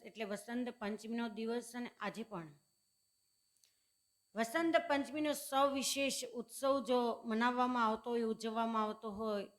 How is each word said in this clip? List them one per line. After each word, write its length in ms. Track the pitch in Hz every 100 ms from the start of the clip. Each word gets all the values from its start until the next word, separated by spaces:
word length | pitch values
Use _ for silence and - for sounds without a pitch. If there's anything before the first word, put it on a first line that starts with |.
| 220
એટલે 240 | 208 208
વસંત 360 | 202 233 240 240 -
પંચમીનો 500 | 202 214 220 233 233
દિવસ. 360 | 208 226 240 233 247
અને 140 | 240
આજે 320 | - 202 196
પણ 260 | 226 190 156 147 _ _ _ _ _ _ _ _ _ _ _ _ _ _ _ _ _ 208
વસંત 400 | 226 330 330 320 339
પંચમીનો 460 | 285 240 302 302 285
સવિશેષ 840 | - 269 277 269 240 269 277 - 240
ઉત્સવ 400 | 240 233 - 269 277 247
જો 120 | 247 240 - 233
મનાવવામાં 600 | 220 240 247 254 247 226
આવતો 240 | 220 -
હોય, 180 | 233 226
ઉજવવામાં 560 | 220 226 226 226 226 214
આવતો 220 | 214 226
હોય, 360 | 202 220 202 196